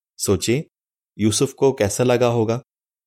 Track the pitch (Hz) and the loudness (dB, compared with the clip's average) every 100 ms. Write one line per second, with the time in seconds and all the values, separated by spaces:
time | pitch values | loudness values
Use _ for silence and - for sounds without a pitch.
0 | _ - - 95 - 123 165 _ _ _ | _ -8 -2 -2 0 -2 -4 _ _ _
1 | _ - 107 104 135 - 135 131 101 - | _ -2 -2 0 -2 0 0 2 -2 0
2 | 123 123 120 117 110 117 - _ _ _ | 0 2 2 0 -2 -4 -8 _ _ _